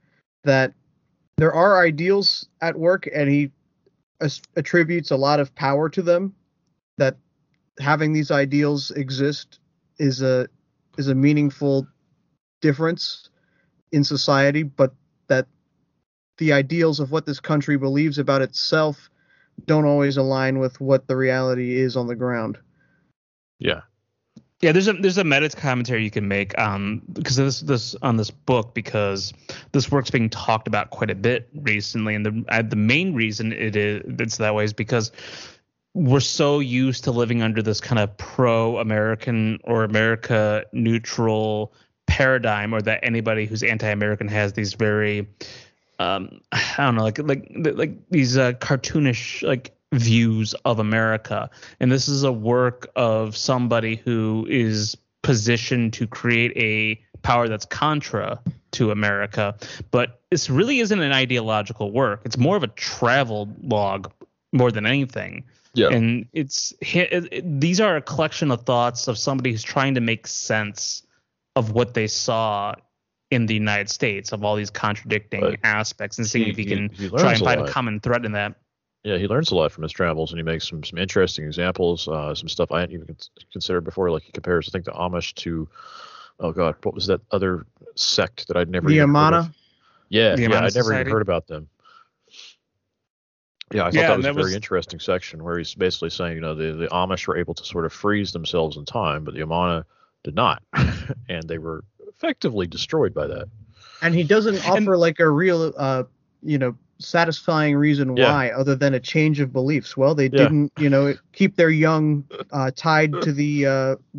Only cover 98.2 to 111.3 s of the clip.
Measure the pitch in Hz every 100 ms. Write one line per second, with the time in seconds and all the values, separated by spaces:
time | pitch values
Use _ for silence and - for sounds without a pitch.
98.2 | 95 85 78 85 80 73 73 117 85 73
99.2 | 76 - 78 85 90 82 80 _ _ _
100.2 | - 76 117 62 - - - - - -
101.2 | - 87 80 82 80 80 - _ - -
102.2 | 330 262 156 107 90 87 - 160 104 76
103.2 | 73 76 98 - - _ - - 165 170
104.2 | 151 214 220 196 - 202 208 180 165 160
105.2 | 165 147 185 170 160 - 135 131 127 _
106.2 | _ _ 151 143 127 120 _ - - 170
107.2 | 165 156 - 156 151 143 151 143 131 127
108.2 | 127 143 123 120 135 131 139 131 - 156
109.2 | 156 147 135 131 135 151 - - 135 147
110.2 | 135 139 123 151 147 - 147 139 143 127
111.2 | _